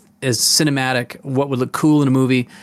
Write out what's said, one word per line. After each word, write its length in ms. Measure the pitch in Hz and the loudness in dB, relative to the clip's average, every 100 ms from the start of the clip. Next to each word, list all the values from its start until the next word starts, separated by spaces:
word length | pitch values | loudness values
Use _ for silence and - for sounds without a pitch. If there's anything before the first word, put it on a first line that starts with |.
| _ _ | _ _
as 160 | 135 117 | -4 0
cinematic, 840 | - - 156 139 131 127 120 - | 0 0 0 0 0 -2 -4 -10
what 260 | 143 131 139 | -6 -2 -2
would 100 | 127 | -2
look 140 | 127 | -4
cool 280 | - 156 151 | 0 2 4
in 60 | 139 | 4
a 40 | |
movie 380 | 131 131 131 120 - | 2 2 0 -2 -12